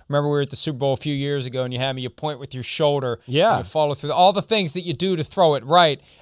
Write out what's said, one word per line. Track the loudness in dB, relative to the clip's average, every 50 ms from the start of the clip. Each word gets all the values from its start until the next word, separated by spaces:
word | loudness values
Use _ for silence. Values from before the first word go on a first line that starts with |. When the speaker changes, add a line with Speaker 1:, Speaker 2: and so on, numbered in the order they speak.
| _ -2
Speaker 1:
remember | -2 0 0
we | 2 0
were | 0
at | -2 -2
the | -4
Super | -6 -6 -6 -4 -2
Bowl | 0 -2
a | -2
few | -2 -2 -4 -4
years | -4 -2 -4 -4 -4 -6
ago | -6 -6 -6 -4
and | -4 -4
you | -4
had | -4 -4 -4
me, | -4
you | -8 -10
point | -8 -8 -8 -6 -6 -8
with | -12 -12 -10
your | -10
shoulder. | -8 -6 -2 2 2 2 2 2 0 -2 -4 -6 _
Speaker 2:
Yeah. | -2 0 2 2 4 2
Speaker 1:
And | 0 -2
you | -2
follow | -2 0 0 0 -2
through | -4 -4 -2
all | 2 4 6 6 4
the | 2
things | 0 0 0 0 0 -2 -4
that | -6
you | -6 -6
do | -6 -4 -2 -2 -2
to | -2 -4
throw | -4 0 4 4 4 4
it | 2 0
right. | 4 4 6 6 4 2 -2 _ _ _ _